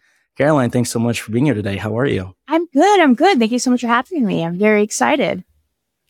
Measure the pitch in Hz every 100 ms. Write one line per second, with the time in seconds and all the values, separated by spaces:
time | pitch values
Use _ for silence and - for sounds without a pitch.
0 | _ _ _ - 139 151 120 123 117 117
1 | 117 113 - 113 151 107 101 98 107 110
2 | 139 107 95 - - 320 349 269 381 403
3 | 302 233 349 330 220 247 254 247 233 233
4 | - 349 214 170 165 175 208 214 214 -
5 | 240 294 214 185 - _ _ _ _ _
6 | _